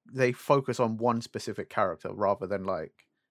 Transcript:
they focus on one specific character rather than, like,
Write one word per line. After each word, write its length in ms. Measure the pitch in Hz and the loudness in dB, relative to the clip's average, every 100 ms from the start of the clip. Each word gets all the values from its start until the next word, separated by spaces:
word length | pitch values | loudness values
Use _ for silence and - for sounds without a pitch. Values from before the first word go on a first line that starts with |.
| - | -10
they 200 | 131 123 | 2 2
focus 480 | 123 - 139 131 120 | 2 2 2 2 0
on 160 | 117 110 | 0 2
one 240 | 120 117 | 0 0
specific 480 | - 107 - 104 - | -2 -8 -6 -8 -4
character 440 | - 95 82 - | 0 0 0 -8
rather 340 | - 101 98 92 | 0 0 0 -2
than, 180 | 98 | -4
like, 420 | 95 87 78 _ _ _ _ | -2 -4 -6 _ _ _ _